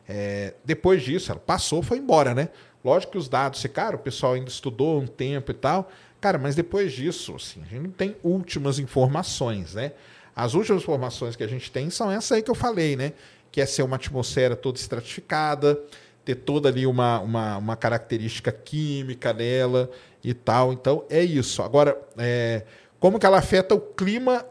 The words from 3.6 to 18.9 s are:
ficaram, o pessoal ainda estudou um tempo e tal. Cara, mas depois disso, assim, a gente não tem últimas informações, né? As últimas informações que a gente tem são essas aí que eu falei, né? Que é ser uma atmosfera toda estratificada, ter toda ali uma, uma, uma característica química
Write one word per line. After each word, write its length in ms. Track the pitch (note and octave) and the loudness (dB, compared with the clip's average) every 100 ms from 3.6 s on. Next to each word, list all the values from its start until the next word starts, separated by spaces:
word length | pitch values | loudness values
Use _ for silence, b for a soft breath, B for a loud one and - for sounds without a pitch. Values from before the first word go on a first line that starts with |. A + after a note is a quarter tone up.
ficaram, 360 | C3 - A3 C#3+ | -6 -2 -2 -4
o 40 | |
pessoal 320 | - - B2+ | -6 -2 0
ainda 160 | B2+ C3 | 0 -4
estudou 520 | - C#3 A2+ D3+ D3+ | -8 -8 0 0 2
um 60 | B2+ | -2
tempo 440 | - C3 C#3+ - | -6 -4 -4 -6
e 20 | |
tal. 360 | - C3+ F3+ F#3 B B B | -4 0 0 -2 B B B
Cara, 180 | G3+ E3+ | 0 0
mas 180 | C#3+ C#3+ | 0 -2
depois 360 | E3+ G3 G3 | 0 0 -2
disso, 440 | A#2 D3+ E3+ - - | -2 -6 -6 -10 -12
assim, 260 | - - | -14 -16
a 20 | D#2 | -14
gente 180 | A#2 | -10
não 80 | F3 | -10
tem 240 | F#3 F#3+ G#3 | -4 -6 -2
últimas 580 | E3+ F#3 F3 E3 C#3 C3+ | 0 0 -2 -4 -2 -2
informações, 920 | C3+ C#3 B2+ D3 F#3 - B2+ G#2 E2 | -2 2 2 2 -4 -4 -4 -4 -6
né? 200 | G2 C#3+ - B B B - | -8 -8 -10 B B B -4
As 180 | A#2+ | 0
últimas 280 | D3+ G#3+ F#3+ | 0 2 0
informações 520 | - C#3+ B2+ - A#2+ A#2 | 0 -2 -2 -6 -8 -6
que 80 | |
a 40 | A2 | -6
gente 240 | B2+ - | -6 -6
tem 180 | C3 D3+ | -6 -6
são 220 | - G#3+ | -4 -2
essas 220 | G3+ - | -2 0
aí 100 | A3 | 0
que 80 | A3 | 0
eu 40 | A#3+ | -2
falei, 400 | B3 G#3 D#3 C3 | 0 0 0 0
né? 180 | C#3 - B B _ | -4 -6 B B _
Que 100 | - | -2
é 40 | C3+ | 0
ser 180 | - | 0
uma 120 | C3 C3 | 0 -2
atmosfera 600 | - C3+ A#2+ - B2+ A#2+ | -4 -4 -2 2 2 2
toda 220 | C3+ B2 | -4 -6
estratificada, 1040 | - A#2 A#2 - - D#3 D3+ C#3+ D3 D3 C#3+ B B B - | -6 -8 -8 -14 -4 -2 0 2 2 2 -2 B B B -6
ter 100 | B2 | -4
toda 340 | - D3 C#3 | -2 2 2
ali 160 | B2 C3 | 2 2
uma, 340 | B2 A#2+ A#2 | 2 2 2
uma, 380 | G2+ A2+ G#2+ G2+ | 0 -2 -2 -4
uma 180 | G#2+ A2+ | -4 -2
característica 760 | A#2 A#2 - A2+ A2 - - | 0 -2 -2 -4 -4 -4 -6
química 840 | A#2 - D3+ D3+ | -6 -8 -6 -4